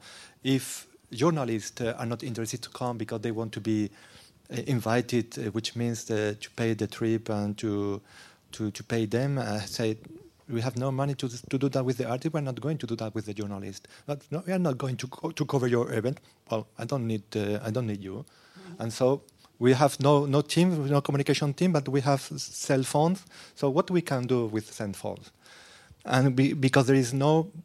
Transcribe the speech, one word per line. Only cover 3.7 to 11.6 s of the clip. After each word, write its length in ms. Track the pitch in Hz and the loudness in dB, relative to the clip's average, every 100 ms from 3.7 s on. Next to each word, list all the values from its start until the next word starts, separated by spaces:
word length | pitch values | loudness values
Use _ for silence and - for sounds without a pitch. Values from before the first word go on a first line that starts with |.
| 110 104 - - - - _ - | 0 0 -6 -20 -20 -20 _ -10
uh, 100 | 131 143 | -8 -2
invited, 720 | 123 110 120 120 123 113 139 | 0 2 0 2 0 -2 -6
uh, 120 | 113 | -4
which 260 | 110 113 117 | -4 -4 -4
means, 340 | 120 113 - | -4 -4 -4
uh, 220 | 110 107 104 | 0 0 -4
to 100 | - | -10
pay 220 | - 113 | -2 -2
the 120 | 110 104 | 0 -2
trip 440 | - 113 113 113 | -2 0 0 -2
and 280 | 104 104 104 | -2 -2 -4
to, 440 | 110 101 101 98 - - - _ _ | -4 -2 -2 -4 -10 -20 -20 _ _
to, 180 | - 107 | -6 -6
to 120 | - | -6
pay 220 | - 117 110 | -4 -2 0
them, 320 | 117 139 135 | 0 0 -2
uh, 220 | 110 104 | -2 -4
say, 360 | 98 - 113 110 - - - _ - | -4 -2 -2 -2 -10 -20 -20 _ -6
"We 100 | 117 | -4
have 180 | 123 120 | -2 -2
no 140 | 135 | -2
money 240 | 131 143 135 | 0 -2 -2
to, 140 | 131 | -6
to 280 | 117 - | -8 -4
do 120 | 135 | -2